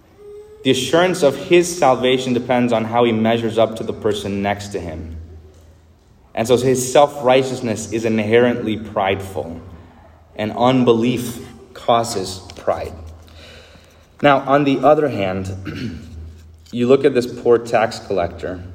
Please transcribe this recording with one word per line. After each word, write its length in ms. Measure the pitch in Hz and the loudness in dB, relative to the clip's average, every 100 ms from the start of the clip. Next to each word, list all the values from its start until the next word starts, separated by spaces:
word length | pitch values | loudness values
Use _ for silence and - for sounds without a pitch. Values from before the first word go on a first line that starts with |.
| _ _ - - - - | _ _ -20 -20 -20 -6
The 80 | 131 | 0
assurance 500 | 127 - 165 185 175 | 0 2 2 2 2
of 140 | 139 - | 2 0
his 420 | - 175 170 - | 2 2 2 2
salvation 560 | 135 123 127 127 127 | 2 4 2 0 0
depends 380 | 120 120 123 120 | -2 0 0 2
on 140 | 113 110 | 0 0
how 180 | 117 | 2
he 80 | 120 | 2
measures 460 | 110 110 117 113 104 | 2 2 0 0 2
up 180 | 110 - | 0 0
to 60 | |
the 100 | 101 | -8
person 480 | - 110 101 101 101 | -4 -2 -2 -4 -4
next 280 | 101 101 - | -2 -4 -6
to 100 | 95 | -8
him. 380 | 85 78 80 - - - - - - _ _ _ _ _ _ - | -8 -10 -12 -14 -16 -20 -20 -20 -20 _ _ _ _ _ _ -6
And 120 | 113 | 2
so 80 | 120 | 2
his 340 | 127 127 127 | 4 0 2
self-righteousness 1000 | 156 147 - 123 131 131 131 113 101 98 | 4 4 4 4 4 2 -4 -4 -4 -4
is 140 | 110 113 | -4 -2
inherently 720 | 110 104 117 123 104 104 107 | -2 2 4 4 2 -4 -6
prideful, 840 | - 107 98 95 - - 76 85 - - - - - - _ - | -6 -2 -2 -2 -4 -8 -8 -12 -16 -20 -20 -20 -20 -20 _ -8
and 180 | 107 | -6
unbelief 920 | - 123 131 123 113 117 127 - - - - - | 0 2 4 4 4 2 -2 -6 -10 -16 -20 -20
causes 680 | - - 117 117 101 92 95 - - | -6 0 0 0 -6 -8 -10 -14 -8
pride. 380 | - 85 - - - - - - - - - - - - _ - | -4 -4 -6 -12 -18 -20 -20 -20 -20 -20 -20 -20 -20 -20 _ 0
Now, 180 | 143 139 | 2 4
on 260 | 139 143 143 | 2 2 2
the 140 | 135 | 4
other 280 | 131 151 147 | 4 4 2
hand, 420 | 117 98 95 95 - - | -2 -2 -4 -6 -10 -10
<clears throat> 1040 | 151 120 80 - - - - - - - | -10 -10 -10 -14 -16 -16 -20 -20 -20 -10
you 160 | 123 120 | -2 4
look 180 | 139 147 | 4 4
at 80 | |
this 120 | 123 120 | 2 -2
poor 320 | - 120 117 | -2 2 2
tax 420 | 117 117 113 - | 2 0 0 -4
collector 600 | - 95 85 80 78 87 92 | -6 -4 -4 -6 -10 -10 -14